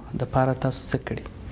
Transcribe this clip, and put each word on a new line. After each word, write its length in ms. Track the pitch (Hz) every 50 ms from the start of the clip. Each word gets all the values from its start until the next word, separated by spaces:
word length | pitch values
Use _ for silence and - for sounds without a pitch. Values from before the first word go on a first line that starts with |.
| - - -
د 100 | - 127
پاره 280 | - - 135 131 135 127
تاسو 280 | 127 - 131 - - - -
څه 80 | - 139 - -
کړي؟ 140 | 113 120 - - - - - -